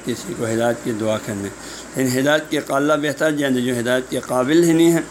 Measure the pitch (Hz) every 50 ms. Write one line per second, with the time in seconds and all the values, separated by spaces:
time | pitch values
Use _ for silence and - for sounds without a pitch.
0 | - - 120 - - - 151 - 120 110 113 113 117 120 120 117 - 131 117 104
1 | 110 107 107 107 - - 107 98 101 98 92 - - - - - - - - 135
2 | 135 127 123 127 135 143 151 156 151 - 151 147 - - 147 135 143 147 156 147
3 | 143 151 135 - 165 156 151 143 143 139 131 127 123 127 127 120 117 120 123 127
4 | 127 - - 127 - - 131 127 127 127 156 170 170 170 165 165 165 170 170 165
5 | - -